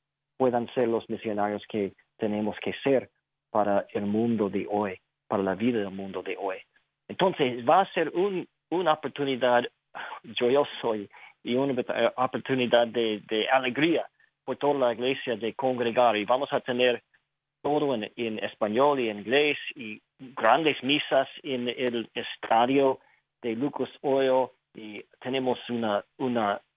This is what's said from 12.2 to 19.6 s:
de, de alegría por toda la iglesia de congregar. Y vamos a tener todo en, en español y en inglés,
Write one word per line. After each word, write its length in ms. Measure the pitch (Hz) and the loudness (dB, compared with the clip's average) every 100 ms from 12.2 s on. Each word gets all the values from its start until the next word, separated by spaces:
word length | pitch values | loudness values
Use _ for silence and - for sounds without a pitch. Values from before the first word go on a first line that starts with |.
| 131 123 - 131 120 117 120 | -2 -4 -2 -2 4 4 2
de, 360 | 117 113 107 - | 0 -2 -2 -4
de 200 | 110 104 | -2 2
alegría 560 | 131 127 123 160 147 - _ _ _ - | 2 0 0 2 0 -2 _ _ _ -10
por 120 | 127 | -2
toda 180 | 143 143 | 0 2
la 180 | 123 | 2
iglesia 420 | 113 123 135 - 113 | 0 -2 -4 -4 -4
de 180 | 110 | -4
congregar. 600 | - 131 127 120 117 120 107 | -2 -2 0 0 2 4 2
Y 80 | 101 | 0
vamos 240 | 127 139 | 0 0
a 60 | 135 | -4
tener 420 | - 123 127 117 - _ _ _ _ _ | -2 2 2 2 -6 _ _ _ _ _
todo 340 | 143 147 143 120 | -2 0 0 -2
en, 160 | 104 - | -4 -6
en 240 | 117 107 | -6 -4
español 560 | - - 107 107 143 139 | -8 -4 -2 2 4 2
y 100 | 117 | -2
en 100 | 104 | -4
inglés, 380 | 101 135 147 143 | 0 2 2 0